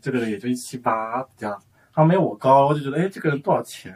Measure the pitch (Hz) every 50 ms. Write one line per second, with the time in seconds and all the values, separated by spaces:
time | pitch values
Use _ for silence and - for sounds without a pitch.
0 | - 139 127 120 113 110 104 95 110 123 123 123 - - 135 123 120 120 110 110
1 | 110 113 120 127 131 - _ - 113 104 101 - _ _ _ _ _ _ - 156
2 | 156 165 180 196 - 113 104 - - 131 135 139 139 147 147 147 139 135 143 160
3 | 180 190 - - - 156 143 135 - 196 - - - - - - - 92 92